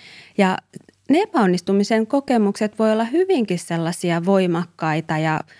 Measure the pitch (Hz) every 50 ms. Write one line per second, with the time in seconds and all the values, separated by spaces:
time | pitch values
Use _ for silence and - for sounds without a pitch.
0 | - - - - - - _ - 202 185 185 - - _ - - - _ _ _
1 | _ - 262 330 415 427 - 285 220 185 180 180 - - 196 196 202 - 226 220
2 | 220 220 - 277 277 - 262 233 214 202 208 - 226 214 214 - 220 220 214 214
3 | 226 226 247 330 370 381 381 294 226 208 180 170 - - 170 165 165 160 175 -
4 | - 175 170 170 170 185 196 190 190 175 170 165 175 - _ - - 160 151 160
5 | 160 - 160 156 160 160 156 - - - - -